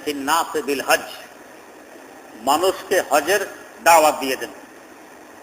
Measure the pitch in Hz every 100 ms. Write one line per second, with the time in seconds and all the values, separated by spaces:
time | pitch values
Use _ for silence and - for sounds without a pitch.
0 | 151 143 135 165 156 156 135 135 143 160
1 | - - - - - - - - - -
2 | - - - - 120 151 185 - - 180
3 | - 147 147 202 190 - - - 165 170
4 | 151 - 135 131 113 - - - - -
5 | - - - -